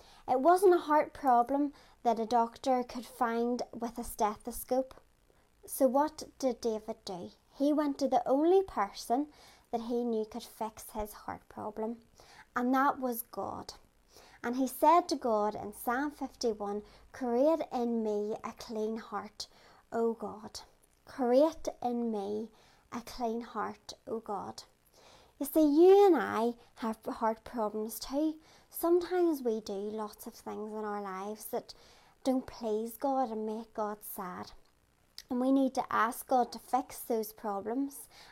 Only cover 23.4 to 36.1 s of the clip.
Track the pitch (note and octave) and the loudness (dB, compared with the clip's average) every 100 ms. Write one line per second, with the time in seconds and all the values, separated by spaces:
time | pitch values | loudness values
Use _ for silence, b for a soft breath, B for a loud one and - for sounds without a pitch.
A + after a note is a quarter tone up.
23.4 | A3+ A3 G3 G#3+ - - - A3 - G3 | -6 -8 -8 -10 -16 -16 -10 -8 -6 -8
24.4 | - - - _ _ b b b b b | -8 -12 -18 _ _ b b b b b
25.4 | C#4 D#4+ D4+ D4 F4+ G4 G4+ D4 G3 G#3 | 0 4 6 8 10 10 10 6 2 0
26.4 | A#3 A#3 b - A3+ A3+ - C4 A3 A3+ | 0 -2 b -8 -6 -6 -8 -2 -2 -2
27.4 | - A#3+ G#3+ G#3+ A3 - - C4+ D#4 D#4 | -6 -4 -4 -4 -8 -8 -6 0 0 -2
28.4 | B B B - E4 F4 F4 F4+ E4+ C#4+ | B B B -4 2 2 2 2 2 2
29.4 | A#3+ A3 G#3+ G3 G#3 A3 G#3 - - - | -2 -4 -4 -6 -6 -6 -8 -10 -18 -16
30.4 | - G#3 G#3+ G#3+ G#3+ G#3 G3+ F#3 G3+ G#3+ | -12 -10 -8 -8 -6 -6 -8 -8 -8 -10
31.4 | - A#3 - - b b b b - C4 | -8 -8 -8 -16 b b b b -2 -2
32.4 | B3+ - A#3 G#3+ A3+ - C#4 C4+ B3 A3 | -2 -8 -4 -4 -6 -4 -2 0 -2 -4
33.4 | G#3+ G#3+ A#3 - G#3 G#3 - - F#3 F#3 | -6 -8 -10 -8 -6 -8 -12 -12 -10 -10
34.4 | G#3 - _ _ _ _ _ - - B3 | -14 -18 _ _ _ _ _ -18 -6 -2
35.4 | B3+ C4+ C4 B3+ - G#3+ A3 | 2 4 4 0 -2 0 0